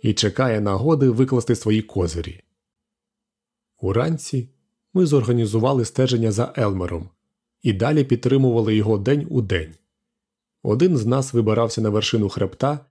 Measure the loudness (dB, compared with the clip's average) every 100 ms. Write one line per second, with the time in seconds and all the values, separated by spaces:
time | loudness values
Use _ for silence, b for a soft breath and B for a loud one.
0 | 0 0 -2 0 0 0 0 0 0 2
1 | 2 2 2 0 0 -2 0 -2 -2 -4
2 | -4 -4 -10 -12 _ _ _ _ _ _
3 | _ _ _ _ _ _ _ _ -4 -2
4 | -2 -4 -4 -6 -8 _ _ _ _ 0
5 | 4 2 2 0 2 2 2 0 -2 0
6 | 0 2 0 0 -4 -2 -2 -2 -4 -6
7 | -10 _ _ _ _ _ -2 0 0 0
8 | 2 0 2 2 4 2 2 2 2 0
9 | 0 0 0 -4 -2 -4 -4 -16 _ _
10 | _ _ _ _ _ _ -2 2 2 2
11 | 0 0 0 0 2 2 0 0 -2 0
12 | 0 0 -2 -2 -6 -2 -4 -4 _